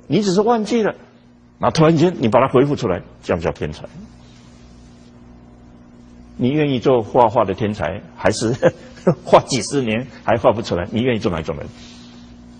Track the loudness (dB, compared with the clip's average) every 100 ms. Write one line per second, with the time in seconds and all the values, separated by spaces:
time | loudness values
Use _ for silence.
0 | -2 0 2 2 2 0 0 0 -2 -4
1 | -16 _ _ _ _ -4 -2 4 4 4
2 | 2 0 2 2 4 2 2 0 -4 -4
3 | -8 -14 -6 -4 -4 -6 -10 -10 -18 -18
4 | -20 -20 -20 -20 -20 -20 -20 -20 -20 -20
5 | -20 -20 -20 -20 -20 -20 -20 -20 -20 -20
6 | -20 -20 -16 -4 0 2 0 0 2 2
7 | 2 2 4 2 0 -2 -4 -4 -6 -8
8 | -14 -4 -2 0 -2 0 0 -2 -20 -4
9 | -2 -2 4 2 4 -4 -2 -4 -2 -4
10 | -6 -10 -2 0 2 0 -4 -4 -4 -4
11 | -2 -2 -2 -4 -6 -10 -12 -18 -20 -20
12 | -20 -20 -20 -20 -20